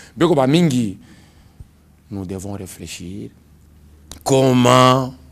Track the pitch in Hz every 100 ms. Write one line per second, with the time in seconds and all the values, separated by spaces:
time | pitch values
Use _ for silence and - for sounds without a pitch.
0 | - - 170 156 131 156 170 123 110 90
1 | - - - _ - - - _ _ _
2 | - 101 90 95 98 101 92 - 85 -
3 | 87 98 113 - _ _ _ - - -
4 | - - - 135 135 127 123 127 127 131
5 | 127 - -